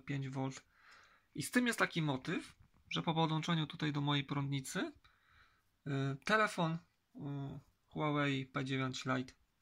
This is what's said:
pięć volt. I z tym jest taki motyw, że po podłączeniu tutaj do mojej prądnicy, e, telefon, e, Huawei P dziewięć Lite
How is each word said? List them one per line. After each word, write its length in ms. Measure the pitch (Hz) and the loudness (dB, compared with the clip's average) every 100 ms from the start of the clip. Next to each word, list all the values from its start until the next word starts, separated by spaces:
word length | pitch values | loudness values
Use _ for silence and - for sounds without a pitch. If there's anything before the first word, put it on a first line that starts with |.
| - | -4
pięć 220 | 139 135 | -4 -4
volt. 360 | 135 135 135 _ _ - - - - _ | -4 -4 -6 _ _ -20 -20 -20 -20 _
I 80 | - | -8
z 80 | - | 2
tym 160 | 247 247 | 2 4
jest 120 | 220 | 2
taki 240 | 185 170 | 2 2
motyw, 520 | 156 131 156 226 - - - - - | 2 0 0 -4 -4 -18 -20 -20 -6
że 140 | - | -2
po 120 | 175 | 0
podłączeniu 520 | 160 160 156 160 165 156 | 2 2 2 2 0 0
tutaj 260 | - 156 | -2 -2
do 80 | 143 | 0
mojej 240 | 143 143 | 2 2
prądnicy, 680 | 139 143 139 139 131 185 311 - _ _ _ - - _ _ _ 151 | 0 -2 -2 -2 -2 -4 -4 -6 _ _ _ -20 -20 _ _ _ -4
e, 300 | 139 135 139 | -2 0 -2
telefon, 540 | - 214 214 - 165 165 - _ _ | 2 4 4 2 0 0 -6 _ _
e, 460 | - 143 143 139 139 - _ _ | -12 -8 -6 -6 -10 -16 _ _
Huawei 580 | 151 151 147 143 135 135 | -2 0 2 2 0 -2
P 180 | 139 | -4
dziewięć 400 | 135 135 131 127 | -2 0 0 -2
Lite 280 | 131 131 131 - _ _ | 0 0 -2 -10 _ _